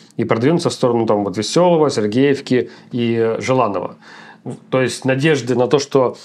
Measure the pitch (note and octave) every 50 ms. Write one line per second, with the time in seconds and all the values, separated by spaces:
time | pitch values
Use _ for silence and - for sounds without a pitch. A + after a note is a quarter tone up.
0 | - - _ - A2+ - - - B2 D3 F3 D#3+ - B2 - - C3+ B2 A#2+ A#2
1 | A2+ A2 G#2+ G#2 G2+ G2+ F2+ A2 G#2 - - E3 F3 F3+ E3+ D#3 D#3 C#3 C#3 A#2
2 | G#2+ G#2 G#2 C3 C#3 C#3+ C3+ C3+ - - C3 A#2+ A2 - - - - - - A#2+
3 | A#2+ A#2 A#2 A2+ A2+ A2+ A2 - G#2+ A#2 C3 B2+ A#2 G#2+ F#2+ F2+ - - - -
4 | - - - - - - - - _ B2+ - - - - - C3 B2+ B2 - -
5 | - C3 C3 C3+ C#3+ D#3+ D3+ B2+ A#2 B2 B2+ A#2+ B2 A#2+ D3+ C#3 - - - C#3
6 | B2+ A2 - -